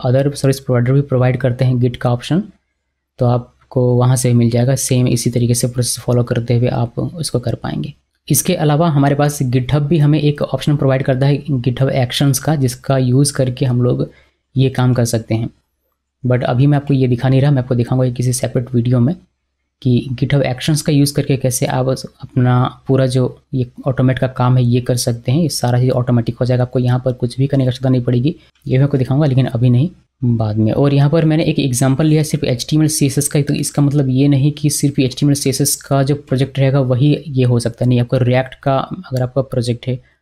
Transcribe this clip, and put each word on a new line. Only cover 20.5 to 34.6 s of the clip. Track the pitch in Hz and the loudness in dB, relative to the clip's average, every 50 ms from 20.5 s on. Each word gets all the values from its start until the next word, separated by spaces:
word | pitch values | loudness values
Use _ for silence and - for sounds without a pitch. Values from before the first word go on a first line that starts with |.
| 127 - - - 156 147 | -4 -4 -2 -2 -2 0
का | - - 151 | 0 0 2
यूज़ | 139 143 143 143 | 2 2 2 0
करके | - 139 - 139 127 | -2 -2 -2 -2 -2
कैसे | - 131 123 - - 139 | 0 -2 -2 -2 -4 -4
आप | 135 131 127 131 | -2 -2 -2 -2
उस, | 131 131 - - - _ | -2 -4 -6 -12 -16 _
अपना | - - - 127 123 123 123 123 127 131 - - _ - | -20 -6 -2 0 2 2 2 2 2 0 -4 -8 _ 0
पूरा | 135 131 131 131 | 0 2 2 2
जो | 120 131 127 123 - - _ _ - | 2 0 0 -2 -4 -8 _ _ -6
ये | 131 123 123 - - - 143 | -4 -4 -6 -8 -8 -6 -4
ऑटोमेट | 123 - 131 131 127 - | -2 0 0 0 2 0
का | - 123 | -2 -4
काम | - - 123 123 127 131 | -2 -2 0 2 2 2
है | 127 | 2
ये | 120 120 127 | 2 2 0
कर | 123 - 127 120 | 0 -2 -2 -2
सकते | - - 117 117 - - | -2 -4 -4 -4 -2 -2
हैं। | 123 151 | 0 0
ये | 175 143 | 0 -2
सारा | - - - 120 120 120 | -2 -2 -2 0 0 0
चीज़ | 127 127 | 0 0
ऑटोमेटिक | - 127 123 - 123 120 117 - 113 - | 0 0 0 0 0 0 0 -2 -4 -4
हो | 127 | -2
जाएगा, | 120 127 123 123 | 0 0 0 -2
आपको | 123 - 131 | -2 -2 -2
यहाँ | 123 123 123 123 123 | 0 0 0 0 0
पर | 131 123 | -2 -4
कुछ | 123 - 120 - - | -4 -6 -6 -2 -2
भी | 135 139 | -2 0
करने | - 135 131 | 0 0 0
की | 127 | 0
आवश्यकता | 120 - 131 131 | -2 -2 -2 0
नहीं | 127 127 123 | 0 0 0
पड़ेगी। | 123 123 123 123 151 175 - - _ _ _ _ | 0 0 0 0 0 -4 -4 -10 _ _ _ _
ये | 135 127 127 | -2 0 2
मैं | 139 | 2
आपको | 143 - 135 | 2 2 0
दिखाऊंगा, | 131 - 131 139 156 | 0 0 0 0 2
लेकिन | 147 127 131 131 - | 2 2 2 0 0
अभी | - 113 123 127 | 0 0 2 2
नहीं, | 120 123 139 180 - - _ _ _ _ - 120 | 4 4 2 0 -4 -8 _ _ _ _ -2 0
बाद | 117 113 110 107 104 107 | 0 0 0 -2 0 0
में। | 107 107 | 0 0
और | - - 139 143 139 | 2 2 2 2 2
यहाँ | 139 143 147 | 2 2 2
पर | 156 170 160 | 2 2 2
मैंने | 160 156 156 170 | 2 2 2 0
एक | - 151 - | 0 0 0
एग्जांपल | 139 139 123 120 135 131 135 139 160 | 0 0 0 0 2 0 2 2 2
लिया | 156 151 156 151 | 2 2 2 2
सिर्फ | 151 - 147 - | 0 -2 -4 -2
एचटीएमएल | - 127 120 - - - 151 156 151 | -2 -4 -4 -4 -2 0 2 2 2
सीएसएस | 151 - 147 139 127 - 139 - | 0 0 -2 0 0 -2 -2 -2
का, | - 156 | -2 -2
तो | 143 - 147 | -2 0 -2
इसका | 151 147 - - - | -4 -4 -4 -2 0
मतलब | 143 139 135 147 143 131 | 0 2 2 0 0 0
ये | 127 127 139 143 | 0 2 2 2
नहीं | 143 135 131 147 | 2 2 2 0
कि | 147 - | 0 -2